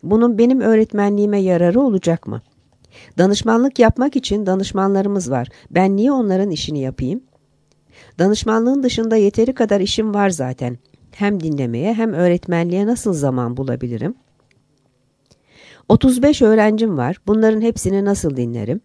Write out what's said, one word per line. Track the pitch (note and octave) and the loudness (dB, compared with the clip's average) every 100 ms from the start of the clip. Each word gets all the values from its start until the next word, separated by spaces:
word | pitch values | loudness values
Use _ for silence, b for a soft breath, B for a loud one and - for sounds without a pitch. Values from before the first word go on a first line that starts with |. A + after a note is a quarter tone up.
Bunun | D3 G#3+ A#3 G#3+ | 0 2 2 4
benim | A#3+ C4 | 2 4
öğretmenliğime | G#3+ A3 A3 G#3 G3+ G3+ G#3 G3+ | 4 2 2 0 0 0 0 0
yararı | F#3+ F3 F3 G#3+ | 0 2 2 2
olacak | C#4 F#3+ E3+ E3+ - | 2 0 0 -4 -4
mı? | A2+ _ _ _ _ _ B B - | -12 _ _ _ _ _ B B 0
Danışmanlık | F#3 G#3 A3+ A3+ C4 - | 2 2 0 2 0 2
yapmak | A3+ - C4+ C#4 | 2 2 -2 -2
için | - G#3 G3 | -4 -4 -2
danışmanlarımız | F#3+ F#3+ F#3+ G3 G3 G3+ G3+ D#3 | -2 -2 -2 0 0 0 -2 -2
var. | B2+ B2 B B | -4 -6 B B
Ben | D#3+ F#3+ G3 | 0 0 2
niye | A#3+ | 0
onların | C4+ G#3+ F#3 G3+ | 0 0 -2 -2
işini | D#3 - D3+ | -4 -6 -6
yapayım? | C3 C3 B2+ G#3+ _ _ _ _ _ _ _ b b - | -6 -6 -6 -6 _ _ _ _ _ _ _ b b -2
Danışmanlığın | F#3 G#3+ A3+ A3 A#3 C#4 | 0 0 0 0 0 0
dışında | B3+ - A3+ A3 | -2 -2 0 2
yeteri | G3+ G#3+ A#3 | 2 2 -2
kadar | B3+ A3 G3+ | 0 0 0
işim | G3 - G#3+ | 0 -2 -2
var | G3+ G3+ | 0 -2
zaten. | E3 B2+ B2+ B2 B2 _ _ _ | -2 -6 -6 -8 -8 _ _ _
Hem | - G#3 G3+ | -4 -2 -2
dinlemeye | D#3+ C#3+ B2+ A#2 F3+ | -2 -2 -2 -2 -2
hem | A3 C4+ | -2 -2
öğretmenliğe | E3 F3+ F3+ - E3+ E3+ F3+ G3+ | 0 2 2 0 -2 -2 -2 -2
nasıl | A#3+ A3 | -2 -2
zaman | E3 C#3+ B2+ A#2+ B2 | -2 0 -2 -4 -4
bulabilirim? | C3+ B2 B2+ A#2 D3+ B3+ _ _ _ _ _ _ _ _ _ _ _ b b b b b b | -6 -6 -6 -6 -6 -8 _ _ _ _ _ _ _ _ _ _ _ b b b b b b
Otuz | A3+ C4 B3+ | 4 4 4
beş | C#4 D4 | 2 4
öğrencim | A3+ A3 G#3+ G#3+ A3+ D#3 | 4 4 2 2 0 0
var. | B2 F3+ - | -2 -4 -2
Bunların | A3 A3 A3 | 2 2 2
hepsini | A3+ A3 - G3 G3+ | -2 -2 -2 -2 0
nasıl | G3+ E3 C3 | 0 -2 -4
dinlerim? | A#2+ A#2 G#2+ F3+ | -6 -6 -6 -6